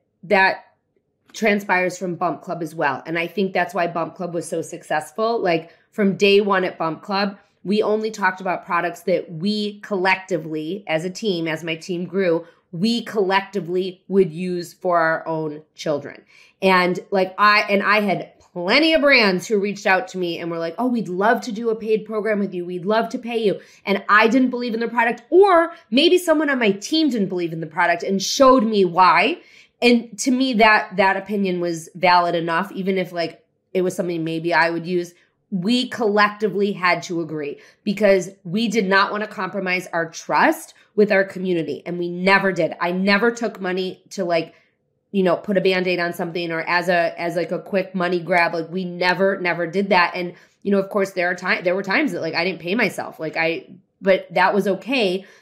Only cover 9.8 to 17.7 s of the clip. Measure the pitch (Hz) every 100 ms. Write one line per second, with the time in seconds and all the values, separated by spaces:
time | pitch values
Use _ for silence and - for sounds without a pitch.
9.8 | - 202 190 185 - 170 160 156 156 202
10.8 | - 160 185 185 220 175 165 156 170 160
11.8 | - 175 180 190 185 165 165 _ _ 165
12.8 | 220 233 226 214 190 196 196 202 165 185
13.8 | 190 180 - 190 175 160 180 180 165 -
14.8 | 185 170 160 165 - 160 156 151 - -
15.8 | 170 143 - - _ _ _ - 190 185
16.8 | 180 180 - 196 190 190 208 208 214